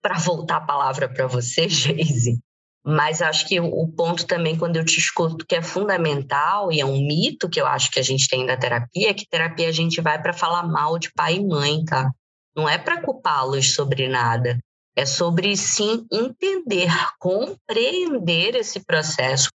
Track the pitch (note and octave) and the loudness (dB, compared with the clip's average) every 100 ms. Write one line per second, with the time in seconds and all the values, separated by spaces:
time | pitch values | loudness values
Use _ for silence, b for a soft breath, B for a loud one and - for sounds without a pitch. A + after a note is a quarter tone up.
0 | G3+ F3 F3+ E3 D#3 D#3 D#3 C#3+ C#3 C3 | -2 -2 -2 -2 -2 -4 -2 -2 -2 -2
1 | C3 A#2+ C3 B2 A#2+ - E3+ D#3+ C#3+ E3 | -4 -2 -2 -2 -2 -2 0 0 0 0
2 | D#3+ C3 A#2 A#2+ - _ _ _ - D#3 | 0 2 0 -2 -6 _ _ _ -2 0
3 | D3+ D#3+ E3 D3+ - F3+ E3+ - D#3+ - | 2 0 0 0 0 0 0 0 -2 0
4 | E3+ F3 - F3 D#3+ D#3+ E3+ E3 D#3+ F3 | -2 -2 -2 0 0 0 0 0 0 0
5 | - - E3 D#3+ - E3+ E3 F3+ G#3 F#3 | 0 0 -2 -2 -2 -2 0 -2 0 2
6 | E3 C#3+ C3 C#3 D3+ G3+ G3 D#3 C3+ C#3 | 2 0 0 0 2 2 0 0 0 0
7 | C#3+ E3+ A#3+ - F3+ D#3+ C#3 C3+ - - | 0 2 0 -2 -4 0 0 0 0 0
8 | B2+ C3+ C3+ B2+ B2+ B2+ B2+ A#2+ A#2+ E3+ | 0 2 2 2 0 0 0 0 -2 0
9 | A3 A3 - E3+ E3 D#3+ E3 D#3+ E3 E3 | 0 0 -4 -2 -2 0 0 2 0 0
10 | D#3+ D#3 E3+ F3 E3 F3 E3+ D#3 D3+ E3 | 0 0 -2 0 0 0 0 0 0 0
11 | E3 - D#3+ E3+ G3+ D#3 C#3+ D3+ D#3+ C3 | -4 -2 0 2 2 2 2 0 0 0
12 | C3+ - _ _ _ - D3+ D#3+ - E4+ | 0 -2 _ _ _ -2 0 0 0 -2
13 | E4 B3+ F3+ D3 C3 C#3 C3+ - C#3 C3+ | -2 -2 0 0 0 2 2 2 0 0
14 | C3 C3 A#2 A#2 B2 B2 - _ _ - | 0 2 2 2 2 0 -4 _ _ -2
15 | C3+ - F3 E3+ G3 G3 - - G#3 A3+ | -2 0 2 2 2 0 0 0 0 -2
16 | A3+ G#3 B3 - F#4+ G4 D4+ F#3+ F3 E3 | -2 -2 -2 -2 -2 -2 -2 0 2 2
17 | B - F#3 F#3+ C#4+ G4 - A3 B3 F4+ | B -2 -2 0 -2 -8 -4 0 0 0
18 | F4+ C4+ F3 E3 F3 B4+ A4 G3 - D#3+ | 0 0 0 2 2 0 -2 -8 0 0
19 | D#3 - B2+ C3+ - | 0 0 0 2 0